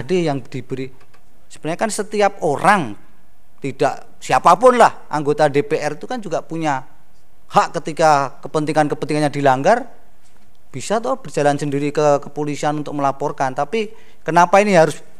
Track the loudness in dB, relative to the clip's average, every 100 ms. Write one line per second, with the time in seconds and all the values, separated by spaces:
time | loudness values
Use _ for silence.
0 | 0 0 0 -2 -6 -10 -8 -8 -8 -10
1 | -12 -12 -12 -12 -12 -8 -6 -2 -2 -2
2 | -4 2 2 2 0 2 4 4 2 -8
3 | -12 -12 -12 -12 -12 -8 -8 0 0 -2
4 | -10 -10 0 4 6 8 6 8 6 4
5 | -6 -4 0 2 2 2 0 -2 -2 -6
6 | -8 -8 -4 -6 -4 -4 -2 -2 -6 -12
7 | -12 -12 -12 -12 0 2 2 -2 -6 2
8 | 4 4 2 -6 -4 -2 0 2 2 0
9 | -2 0 0 2 4 4 4 4 0 -12
10 | -12 -12 -12 -12 -12 -12 -10 -8 -4 -2
11 | -2 -6 -4 0 2 2 -2 -2 -2 2
12 | 4 2 0 -6 -6 -2 -2 -2 -4 -2
13 | -2 0 -4 -2 -2 -2 -2 -2 -4 -8
14 | -12 -10 0 4 6 6 6 6 6 2
15 | -12